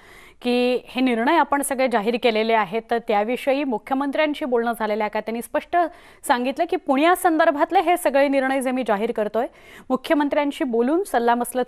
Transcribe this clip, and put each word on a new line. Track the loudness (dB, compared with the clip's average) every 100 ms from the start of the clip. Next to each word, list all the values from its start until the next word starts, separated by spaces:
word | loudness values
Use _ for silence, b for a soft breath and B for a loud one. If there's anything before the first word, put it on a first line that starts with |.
| B B B B
की | -2 0 2 -2 -4
हे | -2
निर्णय | 0 2 2 2
आपण | 2 0
सगळे | -2 -2 0
जाहीर | 0 0 0
केलेले | 0 0 2
आहेत, | 2 0 -4 -4
तर | -4
त्याविषयी | 0 0 0 -2 -2 -2
मुख्यमंत्र्यांशी | -2 -4 -4 -4 -2 -2 -2 -2 -2
बोलणं | 0 0 -2
झालेलं | -2 -2
आहे | -2
का, | -4
त्यांनी | -6 -8
स्पष्ट | -4 -6 -2 0 0 B B B -2
सांगितलं | 0 -2 -2 -2
की | -2
पुण्यासंदर्भातले | 0 2 4 4 2 2 2 2 2 2
हे | 2 2
सगळे | 2 2 2
निर्णय | 2 0 0
जे | -2
मी | -2 -2
जाहीर | -2 -2
करतोय, | -2 -2 -2 -4 B B B B
मुख्यमंत्र्यांशी | -4 0 0 2 0 0 -2
बोलून | -2 0 2 0
सल्लामसलत | 0 0 2 0 0 -4